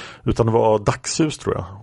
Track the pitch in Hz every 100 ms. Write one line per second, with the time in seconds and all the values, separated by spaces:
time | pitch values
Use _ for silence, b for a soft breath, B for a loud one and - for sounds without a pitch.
0 | B B B 113 113 113 110 107 104 120
1 | - - 160 - - 95 90 101